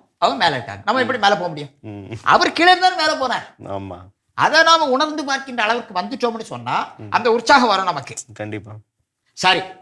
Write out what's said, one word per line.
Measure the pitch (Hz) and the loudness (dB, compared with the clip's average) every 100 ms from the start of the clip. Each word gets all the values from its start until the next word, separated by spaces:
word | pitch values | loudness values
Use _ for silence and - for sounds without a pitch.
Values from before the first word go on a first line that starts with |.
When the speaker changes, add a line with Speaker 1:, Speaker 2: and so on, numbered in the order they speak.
| _ _ | _ _
Speaker 1:
அவங்க | 190 269 | -2 2
மேல | 170 135 | 0 -2
இருக்காங்க, | 98 101 202 | -8 -8 -4
நம்ம | 254 | -2
Speaker 2:
ம். | |
Speaker 1:
எப்படி | 247 247 | -2 0
மேல | 202 202 | 2 0
போக | 175 | -2
முடியும்? | 151 143 _ | -8 -14 _
Speaker 2:
ம். | 110 101 95 113 | -16 -14 -12 -6
Speaker 1:
அவர் | - 170 349 - | 2 2 2 2
கீழே | 349 | 4
இருந்தாலும் | 359 370 359 | 6 2 2
மேல | 311 285 | -2 -2
போனார். | 254 190 - - 95 98 | -2 -4 -8 -18 -12 -10
Speaker 2:
ஆமா. | 98 90 95 _ _ - | -10 -14 -18 _ _ 0
Speaker 1:
அதை | 175 302 | 4 4
நாம | 330 330 302 | 6 4 4
உணர்ந்து | 262 311 302 277 | 0 0 -4 -4
பார்க்கின்ற | 269 277 240 | -6 -4 -4
அளவுக்கு | 214 240 233 | -2 -2 -4
வந்துட்டோம்னு | 180 208 254 240 226 - | -8 -6 -4 -4 -4 -10
சொன்னா | 120 120 175 277 - | -10 -4 -4 -6 -12
Speaker 2:
ம். | 107 | -2
Speaker 1:
அந்த | 185 220 | 0 2
உற்சாகம் | 226 226 269 240 | 2 6 6 6
வரும் | 190 185 | 2 0
நமக்கு. | 151 123 - - | -4 -8 -14 -16
Speaker 2:
கண்டிப்பா. | 104 107 107 98 110 _ _ _ _ _ - | -12 -10 -10 -12 -20 _ _ _ _ _ -2
Speaker 1:
சரி, | 180 175 - - | 0 0 -2 -16